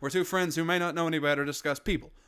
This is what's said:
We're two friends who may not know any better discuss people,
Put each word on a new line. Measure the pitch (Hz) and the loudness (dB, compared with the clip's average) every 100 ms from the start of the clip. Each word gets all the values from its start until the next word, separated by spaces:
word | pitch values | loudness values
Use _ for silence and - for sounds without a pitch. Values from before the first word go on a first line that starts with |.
We're | 139 | -2
two | 185 | 0
friends | 185 190 180 147 | 0 2 0 0
who | |
may | 165 180 | 0 2
not | 175 | 0
know | 165 170 | 0 0
any | 160 | 0
better | 147 143 | 2 0
discuss | 143 143 147 139 | 0 -2 -2 -2
people, | - 139 - - | 0 -2 -4 -20